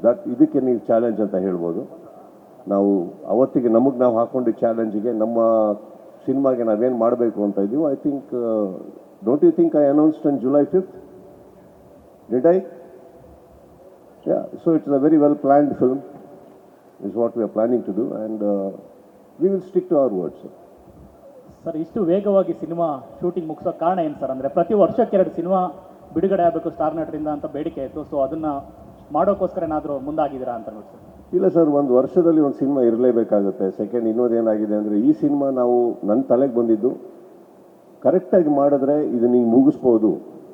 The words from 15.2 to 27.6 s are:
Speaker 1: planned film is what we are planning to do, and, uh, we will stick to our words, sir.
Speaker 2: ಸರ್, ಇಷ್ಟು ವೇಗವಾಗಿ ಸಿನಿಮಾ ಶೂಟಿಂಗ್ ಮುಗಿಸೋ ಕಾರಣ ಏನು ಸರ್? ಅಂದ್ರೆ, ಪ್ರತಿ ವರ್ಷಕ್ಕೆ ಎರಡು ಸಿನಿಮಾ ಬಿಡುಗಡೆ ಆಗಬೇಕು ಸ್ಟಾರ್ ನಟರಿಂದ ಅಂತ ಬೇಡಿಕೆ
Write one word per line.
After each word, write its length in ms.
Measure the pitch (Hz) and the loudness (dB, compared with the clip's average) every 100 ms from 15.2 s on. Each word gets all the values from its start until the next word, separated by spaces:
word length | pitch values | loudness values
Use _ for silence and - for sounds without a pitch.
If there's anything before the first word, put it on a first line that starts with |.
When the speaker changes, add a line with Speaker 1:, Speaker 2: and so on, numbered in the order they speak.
| 147 | 4
Speaker 1:
planned 440 | 147 139 143 143 117 | 2 4 4 2 0
film 160 | 127 135 - - - - - - - _ _ _ | 0 0 -8 -20 -20 -20 -20 -20 -20 _ _ _
is 60 | 101 | -8
what 200 | 113 117 | -2 -2
we 120 | 117 | -2
are 100 | 104 | -4
planning 300 | 104 113 123 | 0 0 0
to 100 | 104 | -2
do, 120 | 95 | -4
and, 380 | - 107 110 110 | -4 -6 -8 -4
uh, 300 | 104 98 98 92 - - - - _ - | -2 -2 -4 -8 -20 -20 -20 -20 _ -2
we 60 | 185 | -2
will 120 | 190 | -2
stick 280 | - 180 180 | -2 -4 0
to 100 | 151 | 0
our 140 | 131 | 2
words, 200 | 92 82 | -2 -6
sir. 200 | - - - - - - - - - - - - - | -10 -20 -20 -20 -20 -20 -20 -20 -20 -20 -20 -20 -14
Speaker 2:
ಸರ್, 120 | 165 156 | -10 -8
ಇಷ್ಟು 260 | 165 233 | -6 -2
ವೇಗವಾಗಿ 500 | 165 190 202 196 170 | 0 2 2 2 0
ಸಿನಿಮಾ 460 | 165 156 170 165 135 - - | -6 -6 -4 -4 -4 -12 -6
ಶೂಟಿಂಗ್ 280 | 175 180 156 | -6 -4 -8
ಮುಗಿಸೋ 240 | 151 180 | -6 -8
ಕಾರಣ 260 | - 165 185 | -2 -2 0
ಏನು 160 | 156 143 | -4 -4
ಸರ್? 100 | 131 | -8
ಅಂದ್ರೆ, 180 | 131 139 | -4 -2
ಪ್ರತಿ 260 | 180 170 | -2 0
ವರ್ಷಕ್ಕೆ 420 | 208 180 - 214 196 | 2 2 2 2 2
ಎರಡು 140 | 180 | 0
ಸಿನಿಮಾ 380 | - 170 190 180 - - - - | -2 -2 -2 -2 -8 -20 -20 -8
ಬಿಡುಗಡೆ 280 | 160 190 190 | -2 0 2
ಆಗಬೇಕು 280 | 170 165 165 | 0 0 -8
ಸ್ಟಾರ್ 260 | - 156 160 | -4 -4 -4
ನಟರಿಂದ 320 | 156 156 151 | -8 -6 -6
ಅಂತ 180 | 147 147 | -6 -8
ಬೇಡಿಕೆ 380 | 143 | -8